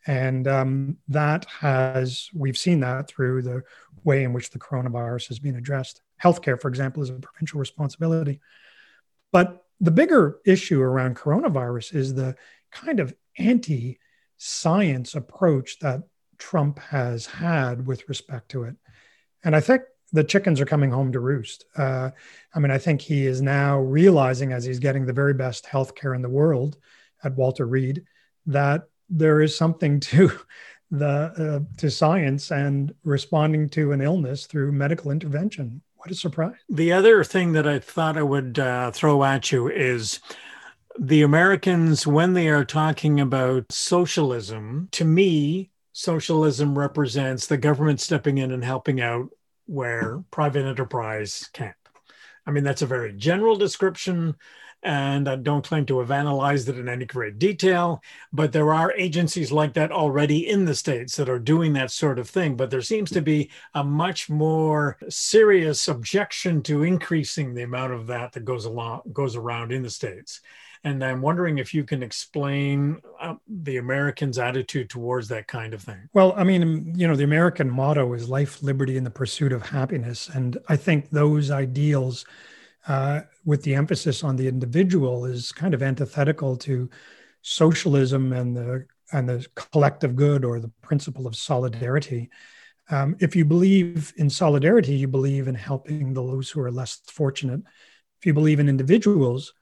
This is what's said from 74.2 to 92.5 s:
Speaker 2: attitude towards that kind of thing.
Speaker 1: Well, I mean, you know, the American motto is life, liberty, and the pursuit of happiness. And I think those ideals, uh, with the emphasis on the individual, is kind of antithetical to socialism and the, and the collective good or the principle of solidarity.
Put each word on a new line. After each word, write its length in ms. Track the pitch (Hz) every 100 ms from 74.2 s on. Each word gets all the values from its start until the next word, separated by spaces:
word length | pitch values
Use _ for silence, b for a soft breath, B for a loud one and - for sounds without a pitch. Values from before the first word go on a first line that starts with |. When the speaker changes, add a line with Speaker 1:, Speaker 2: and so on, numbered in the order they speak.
| 143 123
Speaker 2:
attitude 520 | 123 127 123 143 117
towards 400 | 123 120 127 110
that 180 | 117 107
kind 260 | 120 110
of 80 | 110
thing. 280 | - 98 101
Speaker 1:
Well, 220 | 202 190 185
I 80 |
mean, 500 | 185 190 165 160 160
you 140 | 170 175
know, 80 | 143
the 80 |
American 460 | 143 151 175 170 139
motto 420 | 123 135 147 127
is 140 | 120 117
life, 340 | 131 143 -
liberty, 360 | 139 135 135 131
and 80 | 123
the 60 |
pursuit 420 | - 131 - 143
of 120 | 127 107
happiness. 640 | 143 131 135 120 120 -
And 300 | 143 127 120 -
I 80 | 147
think 340 | - 156 143
those 420 | 151 147 151 143
ideals, 760 | 139 135 127 147 143 127 120 - B B B B B -
uh, 360 | 139 135 147 156 _ -
with 180 | 147
the 120 | 147 135
emphasis 500 | 151 160 - 127 156
on 100 | 131
the 140 | 131
individual, 760 | 127 123 131 190 180 131 123 123
is 280 | 123 120
kind 200 | - 170
of 80 | 135
antithetical 760 | 135 127 139 - 143 151 139 127
to 320 | - 131 127 B B B B B
socialism 920 | - - 160 160 180 143 131 135 131
and 220 | 127 123 123
the, 300 | 120 131 131 _ _
and 140 | 156 123
the 160 | 123 127 -
collective 640 | - 156 143 143 143 123
good 260 | 143 143
or 160 | 127 117
the 120 | 117 -
principle 460 | - 147 151 135 127
of 80 | 110
solidarity. 920 | - 131 127 117 123 139 135 123 117 B B